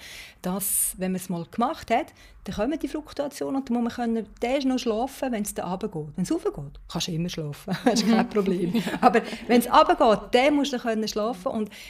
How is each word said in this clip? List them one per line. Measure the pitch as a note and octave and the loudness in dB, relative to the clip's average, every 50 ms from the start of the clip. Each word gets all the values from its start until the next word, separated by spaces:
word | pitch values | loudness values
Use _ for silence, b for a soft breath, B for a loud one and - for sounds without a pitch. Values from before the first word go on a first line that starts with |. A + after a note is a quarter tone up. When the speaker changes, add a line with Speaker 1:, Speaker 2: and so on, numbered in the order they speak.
| B B B B B B B B | B B B B B B B B
Speaker 1:
das, | - F#3 F#3 G3+ G3 - - - - - - | -6 -4 -4 -4 -4 -2 -2 -2 -2 -2 -4
wenn | - F#3 F#3 F#3 | -4 -4 -2 -2
man | F3+ | -4
es | - - | -4 -6
mal | F3+ E3+ E3 - | -6 -6 -6 -6
gemacht | - - A#3 C#4 D#4+ - - - | -2 -2 -2 -2 -2 -6 -4 0
hat, | A3+ C4+ E4 - B B B B B B - | 0 0 0 -4 B B B B B B -12
dann | G3+ - | -8 -4
kommen | - G#3 C4 E4 - | -2 -2 -2 -2 -4
die | - | -4
Fluktuationen | C4+ - D#4 D4 - - - C#4+ C#4 - - C#4+ C#4 C4+ | -6 -6 -8 -10 -8 -6 -6 -6 -4 -4 -6 -6 -2 -2
und | C4+ C4+ - | -4 -2 0
dann | A#3 | 0
muss | A#3+ A#3 A#3+ - | 0 0 -2 -2
man | - A#3+ A#3 A3+ | -2 -2 -2 -2
können, | A3+ G#3 - - - | -2 -4 -6 -6 -4
der | - A#3+ C4 | -2 0 0
ist | D4 C4 | 2 2
noch | C4 C4 B3 | 2 0 0
schlafen, | - A#3 G#3 A3 B3 C4+ - - C#4 C4 | 0 0 0 0 -2 -4 -4 -4 -4 -2
wenn | B3 D3 G#3 | -2 -2 -4
es | - - | -4 -4
da | - - F3 | -6 -4 -4
runtergeht. | F#3 F#3+ A3 G#3+ - D#3 D3+ D#3 - | -4 -4 -4 -6 -6 -6 -10 -8 -4
Wenn | - F3+ | -4 -2
es | F3+ | 0
raufgeht, | D#4 F4+ - G#4 - - C#3+ C#3+ - - - | 0 -2 -2 -4 -4 -6 -10 -12 -14 -16 -16
kannst | - - E3+ - | -8 -6 -6 -4
du | - | -2
immer | E3 D#3+ E3+ F3 | -2 -2 -2 -4
schlafen. | - E3 D#3 D3 C#3+ - - - F3+ - | -4 -6 -6 -6 -8 -8 -4 -4 -4 2
<laughs> | - | 2
Das | B3 G#3 A#3+ | 2 2 4
ist | F#3 G#3+ | 4 4
kein | A3+ G#3+ - | 4 4 4
Speaker 2:
Mhm. | - | 2
Speaker 1:
Problem. | - G#3+ F#3 F#3+ F3+ F3+ F#3 E3+ F3+ A#3 F3 - - - | 2 0 2 2 2 0 0 0 0 0 0 -2 -2 4
Aber | - A#3+ G3 A3 B B B B B | 4 6 6 4 B B B B B
wenn | B A#3+ A#3+ | B 4 4
es | A#3 - | 4 6
runtergeht, | - D4 D#4 D#4 F4 - D4 A#3 G#3 - - - | 6 6 6 6 6 6 6 6 6 4 2 2
dann | - B3 C4 D4+ D4+ | 4 4 6 6 4
musst | C#4+ C4+ C#4+ C4 | 4 2 0 -2
du | A#3 | -4
können | - A#3+ A3 A3 G#3+ | -2 -2 -2 -2 -2
schlafen. | G#3 - A3 G#3 G#3+ F3+ F3+ - - | -2 -2 -2 -2 -2 -4 -4 -6 -4
Und | - A3 G#3+ G#3 B B B | -2 -2 -4 -4 B B B